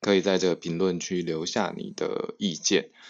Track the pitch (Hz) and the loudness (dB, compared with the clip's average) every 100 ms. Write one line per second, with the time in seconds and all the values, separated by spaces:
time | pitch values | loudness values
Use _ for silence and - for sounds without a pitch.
0 | 101 98 92 95 90 82 87 82 92 87 | 4 4 6 4 2 0 -2 0 0 0
1 | - 90 82 80 78 - 92 87 - - | -2 -4 -2 -4 -4 -2 -2 -4 -10 -6
2 | - - - - 104 80 - - - _ | -4 -4 -6 -4 -4 -2 2 2 0 _